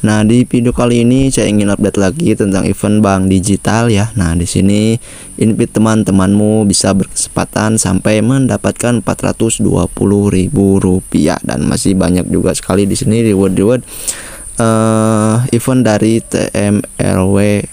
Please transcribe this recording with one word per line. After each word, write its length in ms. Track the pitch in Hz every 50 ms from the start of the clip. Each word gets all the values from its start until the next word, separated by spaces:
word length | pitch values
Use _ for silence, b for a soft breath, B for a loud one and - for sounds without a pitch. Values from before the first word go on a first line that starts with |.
| -
Nah, 160 | 107 107 107
di 240 | 107 107 117 123 123
video 240 | - - 123 117 123
kali 320 | 120 - 123 120 120 120
ini 240 | 117 120 127 131 135 135 131
saya 160 | - 113 110
ingin 160 | 104 104 101
update 320 | 101 101 95 104 98 - 104
lagi 320 | 98 92 - 160 - - 107 -
tentang 240 | 110 101 95 95
event 400 | - - 98 - - 104 104 107
bank 240 | 107 98 95 95 95
digital 640 | 95 95 95 90 - 98 - - 98 101 113 120 120
ya. 240 | 110 98 101 110 -
Nah, 240 | 107 90 85 82 87
di 80 | 85
sini 480 | - - 95 92 98 101 104 107 110 113 113 B B B B B B B -
invite 320 | - 110 107 90 120 - -
teman-temanmu 880 | 117 110 110 110 110 107 90 95 95 92 98 101 104 104 107 107 110 110 101
bisa 240 | - - - 98 95
berkesempatan 880 | 98 95 - - - - - - - 95 - - - 107 107 110 107
sampai 400 | - - 95 92 - 107 107 107
mendapatkan 800 | 107 113 131 135 135 120 104 101 - - 101 - - 120 120 113
empat 160 | 101 - - - -
ratus 320 | 98 95 - 113 113 - -
dua 320 | 107 98 95 95 87 -
puluh 400 | - - 98 98 101 101 101 101
ribu 480 | 98 92 92 95 - 101 98 98 98 98
rupiah, 640 | 92 92 92 95 - - - 85 76 76 - -
dan 240 | - - 52 64 -
masih 320 | - 73 - - 92 98 95
banyak 320 | 90 85 90 90 - -
juga 240 | - 87 90 - 80
sekali 320 | - - - 92 95 101
di 80 | - -
sini 320 | - - - 107 113 117
reward-reward, 560 | 113 101 95 98 95 95 95 98 107 127 123 - B B B B B B B B B B B B B - -
eh, 760 | 117 113 113 110 110 110 110 110 110 110 110 107 107 110 107 117 123 135
event 320 | - 117 - - 131 127
dari 400 | 123 110 107 104 104 110 113 113
T 240 | - - - - - - -
M 240 | 104 101 - 104 101 - - -
R 240 | - - 95 95 95 92
W 100 | 95 98 98 101 104 104 101 98 -